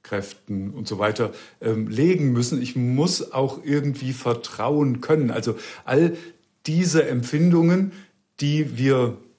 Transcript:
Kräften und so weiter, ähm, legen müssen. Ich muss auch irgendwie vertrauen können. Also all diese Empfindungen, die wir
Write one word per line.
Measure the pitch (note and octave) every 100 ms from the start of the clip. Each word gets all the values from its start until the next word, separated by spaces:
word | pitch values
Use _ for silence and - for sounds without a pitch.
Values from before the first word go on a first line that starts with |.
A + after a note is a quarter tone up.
Kräften | - G#2 G2 - - G2 G2
und | - G#2
so | G2
weiter, | G#2 G#2+ G#2+ - - _
ähm, | A2+ A2 A2
legen | A2 E3 F3+ C#3
müssen. | A#2+ A#2+ C3+
Ich | B2 C3
muss | B2 B2+ E3+ - -
auch | C3 C3+ -
irgendwie | C#3+ C#3+ C#3 B2 C3
vertrauen | A#2+ B2 A#2 - - A2+ D3 C#3 A#2+
können. | - D#3 B2+
Also | A2+ A2+ G#2+ - -
all | - C3 E3+ E3+ - - _ _ -
diese | E3 F3+ D#3+ -
Empfindungen, | B2 A#2+ D3+ F3 E3+ E3 F#3 G3 - - _ _ -
die | D3 D3+ C#3+ A#2
wir | C3+ C3 A#2+ G#2 -